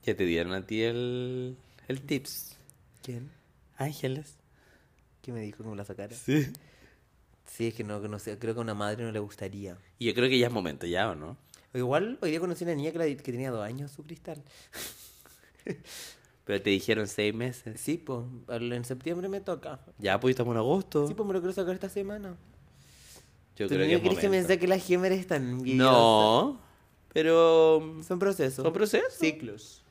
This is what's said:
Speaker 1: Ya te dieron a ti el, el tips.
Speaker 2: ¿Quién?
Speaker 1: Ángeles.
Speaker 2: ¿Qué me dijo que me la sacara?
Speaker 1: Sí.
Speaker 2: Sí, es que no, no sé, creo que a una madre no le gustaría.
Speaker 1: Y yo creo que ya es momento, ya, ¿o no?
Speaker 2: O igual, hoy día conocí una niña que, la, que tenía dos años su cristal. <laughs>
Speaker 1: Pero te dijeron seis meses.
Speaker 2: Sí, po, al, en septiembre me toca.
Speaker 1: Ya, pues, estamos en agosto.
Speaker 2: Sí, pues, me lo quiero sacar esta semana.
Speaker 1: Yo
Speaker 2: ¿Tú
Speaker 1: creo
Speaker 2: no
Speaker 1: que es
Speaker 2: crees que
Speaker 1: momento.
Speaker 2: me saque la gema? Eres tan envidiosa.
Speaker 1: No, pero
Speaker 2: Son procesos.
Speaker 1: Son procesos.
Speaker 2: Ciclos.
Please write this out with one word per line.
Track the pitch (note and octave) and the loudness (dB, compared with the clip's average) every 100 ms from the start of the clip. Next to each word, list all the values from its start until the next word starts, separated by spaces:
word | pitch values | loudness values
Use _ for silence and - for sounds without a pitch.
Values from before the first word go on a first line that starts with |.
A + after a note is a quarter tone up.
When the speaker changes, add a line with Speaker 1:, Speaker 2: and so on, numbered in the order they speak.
Speaker 1:
Ya | - G2 | -2 0
te | |
dieron | F#2 E2 F2 | 2 2 0
a | F#2+ F#2+ | -4 -4
ti | A2 | -2
el, | A2+ A#2+ B2 B2 B2 B2+ B2+ B2+ _ _ - | -2 -2 -4 -4 -6 -6 -8 -10 _ _ -10
el | C3+ | -8
tips. | C#3 C#3+ - - - - _ - _ _ | -4 -4 -4 -14 -14 -18 _ -20 _ _
Speaker 2:
¿Quién? | - A#2+ C3+ - _ _ _ _ | -12 -12 -12 -18 _ _ _ _
Speaker 1:
Ángeles. | C3+ D3+ C3+ C3+ D3+ - _ _ _ _ _ _ _ _ | -8 -4 -6 -6 -10 -20 _ _ _ _ _ _ _ _
Speaker 2:
¿Qué | - | -12
me | A#2+ | -10
dijo | G#2+ G2+ | -10 -12
que | A2+ | -12
me | G#2 | -12
la | G#2 | -12
sacara? | G2 G2+ | -10 -12
Speaker 1:
Sí. | A#2 - C#3+ C#3 - - _ - _ _ _ _ _ - | -10 0 2 2 -6 -20 _ -20 _ _ _ _ _ -20
Speaker 2:
Sí, | - A#2 | -6 -4
es | |
que | A2 | -4
no, | G#2 G#2 | -8 -8
no | G#2 G#2 | -8 -10
sé, | G#2+ G#2 | -10 -8
creo | A2+ | -6
que | A2+ | -4
a | |
una | A2+ | -4
madre | G#2 G#2 G#2+ | -4 -4 -4
no | A#2 | -6
le | G#2+ | -6
gustaría. | G#2 - G2 G2+ G2 F2+ - _ | -8 -8 -10 -10 -12 -14 -20 _
Speaker 1:
Y | A2+ | -2
yo | |
creo | A2+ B2+ | 2 4
que | C3 | 4
ya | A#2+ | 4
es | |
momento, | A#2 F2+ C#2+ E2+ | 2 -2 -4 -2
ya, | F2 G#2+ | 0 0
¿o | |
no? | E2 D2+ A#2+ _ - _ | -2 -10 -14 _ -20 _
Speaker 2:
O | B2+ | -6
igual, | B2 C#3+ G3+ B3+ | 0 0 -2 -4
hoy | F#3 | -4
día | D#3+ | -2
conocí | F3+ E3+ | -4 -4
una | F3 | -4
niña | D#3 D3 | -2 -4
que, | E3 | -2
la, | E3 | -2
que | C#3 - | -4 -8
tenía | A#2+ C3 | -6 -6
dos | A#2 | -6
años | G#2 B2+ C#3+ | -6 -8 -12
su | - | -14
cristal. | D3 E3 - D3+ C#3 - - - - - - - - - _ _ | -18 -16 -14 -16 -16 -20 -20 -14 -14 -14 -20 -20 -20 -20 _ _
<laughs> | - - - - - - _ _ | -12 -12 -12 -18 -18 -20 _ _
Speaker 1:
Pero | - G2+ | -4 -2
te | G#2 | 2
dijeron | G2 F#2 A2 G#2 | 2 2 0 0
seis | - G#2 | 0 -2
meses. | A2 B2 B2 - A2 | 0 -6 -8 -12 -10
Speaker 2:
Sí, | - E3 | -6 -6
po, | - B2+ B2 B2 A#2+ | -4 -8 -8 -12 -10
al, | A#2 A#2+ | -6 -4
en | A#2+ | -6
septiembre | A#2+ C3 B2+ E3+ F#3 | -6 -8 -6 -6 -6
me | G3 | -8
toca. | G3 E3+ - C#3 - - | -6 -8 -8 -14 -18 -6
Speaker 1:
Ya, | G2+ G2 | -2 2
pues, | B2+ | 2
estamos | B2+ A#2+ | 2 0
en | A#2 | 0
agosto. | A2+ F3+ F#3+ D#3 D3 | 0 0 0 0 -2
Speaker 2:
Sí, | |
pues, | D3 G#3 | -2 -2
me | |
lo | F#3+ | -2
quiero | F3+ | -2
sacar | F#3+ F3+ | -4 -4
esta | F#3 G3 | -4 -6
semana. | G3+ G3 G#3+ G3 F3 - - - _ - - - - _ _ _ - | -8 -8 -10 -12 -16 -20 -20 -20 _ -20 -20 -20 -20 _ _ _ -6
Speaker 1:
Yo | G#2 | -2
Speaker 2:
¿Tú | |
Speaker 1:
creo | C#3+ D#3 | 0 2
Speaker 2:
no | |
Speaker 1:
que | |
es | E3+ | 4
Speaker 2:
crees | F3+ F#3+ | 2 2
que | G3+ | 2
Speaker 1:
momento. | F#3+ F3 | 2 2
Speaker 2:
me | |
saque | F#3 F3+ | 2 4
la | F#3+ | 0
gema? | F#3 F3+ F#3 | 2 2 2
Eres | F#3+ F#3 | 0 0
tan | D#3 B2+ | -2 -2
envidiosa. | B2+ B2+ C3 C3 | -4 0 6 8
Speaker 1:
No, | B2 A2+ A2 G#2+ A#2 A3 C#4 - _ _ _ _ | 10 10 8 8 6 4 -2 -14 _ _ _ _
pero | - D#3+ E3 E3 D#3+ D#3+ D#3+ D#3+ D#3+ D#3+ | 0 4 8 8 8 8 6 2 -12 -6
Speaker 2:
Son | F3+ | 0
procesos. | G3 F#3 C3+ C3 | 0 2 0 0
Speaker 1:
Son | D3 | -2
procesos. | F3 G#3 D4 B4+ | 2 2 2 0
Speaker 2:
Ciclos. | - D#4+ D4+ A#2 G#2 - - _ | 0 0 0 -10 -12 -16 -20 _